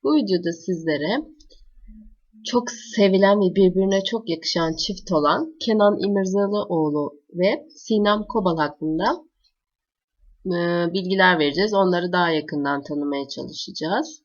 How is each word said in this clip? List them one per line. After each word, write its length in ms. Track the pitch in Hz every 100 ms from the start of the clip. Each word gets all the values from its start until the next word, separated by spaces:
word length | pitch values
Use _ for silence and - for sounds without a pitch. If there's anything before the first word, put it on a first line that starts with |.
Bu 140 | - 302
videoda 360 | 208 180 170
sizlere 720 | 165 - 175 160 147 151 247 320 - - - - - - 214 214 - _ -
çok 260 | - 247 240
sevilen 720 | - - - 202 190 196 208
ve 140 | 185
birbirine 500 | 190 190 180 190 196
çok 240 | 196 226 226
yakışan 480 | 160 - 175 165 160
çift 360 | - 196 -
olan 420 | 165 147 170 320 -
Kenan 380 | - 214 208 208
İmirzalıoğlu 1120 | 196 196 190 196 196 208 202 165 151 147 143 - _
ve 320 | 170 185 277 - -
Sinem 460 | - 220 208 208 208
Kobal 280 | 226 185 160
hakkında, 480 | 147 - 156 160 185 349 - _ _ _ _ _ _ _ _ _ _ _ 190
e, 460 | 175 175 175 170
bilgiler 460 | 180 185 190 185 175
vereceğiz. 360 | 147 143 208
Onları 380 | 202 190 175 180
daha 180 | 180 170
yakından 520 | 160 151 147 143 143
tanımaya 460 | 139 147 143 139 139
çalışacağız. 960 | - - - - - 160 208 320 -